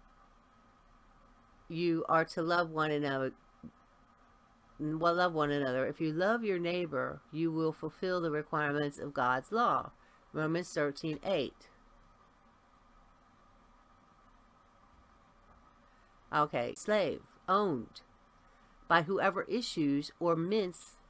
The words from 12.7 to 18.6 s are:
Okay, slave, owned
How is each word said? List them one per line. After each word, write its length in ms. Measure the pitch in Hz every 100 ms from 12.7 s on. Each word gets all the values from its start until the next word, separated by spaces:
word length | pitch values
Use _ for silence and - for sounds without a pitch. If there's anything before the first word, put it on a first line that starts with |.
| _ - - - - - - - - - - - - - - - - - - - - - - - - - - - - - - - - - - -
Okay, 400 | 156 151 139 120 -
slave, 460 | - 214 160 82 - - -
owned 540 | 190 202 131 110 - - - - _ - -